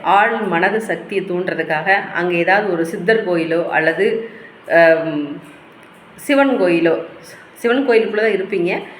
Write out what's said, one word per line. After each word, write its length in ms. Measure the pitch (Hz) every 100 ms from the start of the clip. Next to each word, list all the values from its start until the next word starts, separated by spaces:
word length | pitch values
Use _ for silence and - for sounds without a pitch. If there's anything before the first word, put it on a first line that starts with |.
ஆழ் 360 | 156 196 226 226
மனது 440 | 202 170 185 220
சக்தியை 420 | 214 170 - 196
தூண்டுறதுக்காக 680 | 185 175 185 160 160 156 175 196 -
அங்க 200 | 165 180
ஏதாவது 380 | 170 170 202 208
ஒரு 140 | 170 165
சித்தர் 440 | 196 175 220 185
கோயிலோ 400 | 170 160 165 160
அல்லது, 600 | 151 160 165 214 - - - - - -
அம், 720 | 165 165 160 160 147 143 170 - - - - - - - -
சிவன் 460 | - 277 277 233
கோயிலோ, 420 | 185 170 165 156 - - - - -
சிவன் 360 | - 240 254 277
கோயிலுக்குள்ள 320 | 220 202 208
தான் 180 | 220 196
இருப்பீங்க, 400 | 190 190 175 220 -